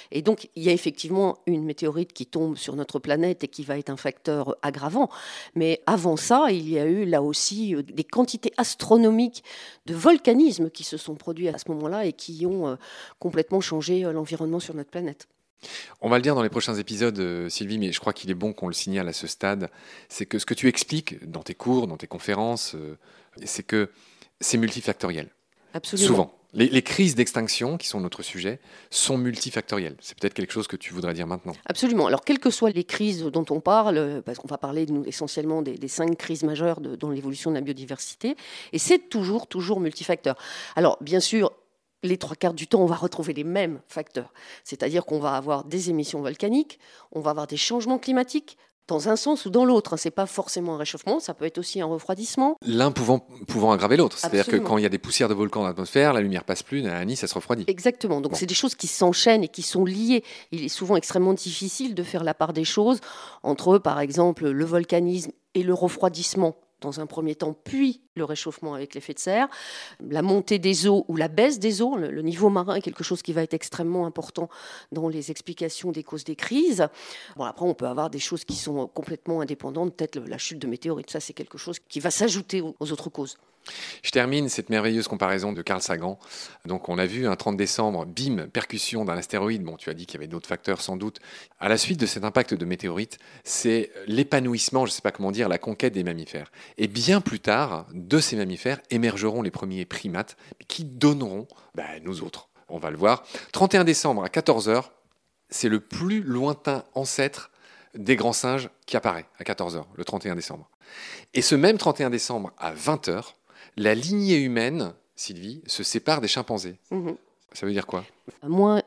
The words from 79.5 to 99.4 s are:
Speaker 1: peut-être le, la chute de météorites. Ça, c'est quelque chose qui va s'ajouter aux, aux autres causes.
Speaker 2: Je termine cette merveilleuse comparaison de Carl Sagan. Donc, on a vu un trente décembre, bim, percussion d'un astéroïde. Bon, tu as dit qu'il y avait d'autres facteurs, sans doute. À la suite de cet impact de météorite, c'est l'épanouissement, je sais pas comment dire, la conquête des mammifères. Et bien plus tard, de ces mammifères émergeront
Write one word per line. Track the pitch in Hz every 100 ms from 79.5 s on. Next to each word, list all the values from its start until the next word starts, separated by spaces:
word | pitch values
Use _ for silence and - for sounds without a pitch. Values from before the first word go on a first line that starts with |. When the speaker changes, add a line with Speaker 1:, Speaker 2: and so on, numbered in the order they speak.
| 143 139 143 175 175
Speaker 1:
peut-être | 156 143
le, | 113
la | 120
chute | - 160
de | 131
météorites. | 120 165 151 -
Ça, | 156
c'est | -
quelque | 147 151 -
chose | - 175
qui | - 151
va | 165
s'ajouter | - 220 190 180 190
aux, | 160 -
aux | 156
autres | 151 165
causes. | 147 135 - _ _ - - - -
Speaker 2:
Je | -
termine | 131 123 143 139
cette | - 101
merveilleuse | 110 110 113 107
comparaison | 101 95 95 101
de | 95
Carl | 82 92
Sagan. | - 87 87 98 - - - - 87
Donc, | 92 -
on | 90
a | 92
vu | 113 123
un | 92
trente | - 101
décembre, | 98 - 110 92 82
bim, | 85 135 110 73
percussion | 117 - 107 - 113 101
d'un | 87
astéroïde. | - 104 101 113
Bon, | 82 80
tu | -
as | 80
dit | 90
qu'il |
y | 73
avait | 78
d'autres | 85 -
facteurs, | 90 - 92
sans | - 92
doute. | 107 - - - - _
À | 101
la | 110
suite | - 175
de | 113
cet | -
impact | 107 131 123
de | 95
météorite, | 87 90 95 85 110 - - -
c'est | - - 117 113 104 - 98
l'épanouissement, | 113 139 143 127 117 - 131 127
je |
sais | -
pas | 104
comment | - 98
dire, | 101 107
la | 87
conquête | - 104 127
des | 98
mammifères. | 90 82 80 78 73 - - -
Et | 107
bien | 107 120 196
plus | 190 214
tard, | - 107 143 82 85
de | 87 87 151
ces | 151 110
mammifères | 95 92 123 139 -
émergeront | 117 117 98 107 113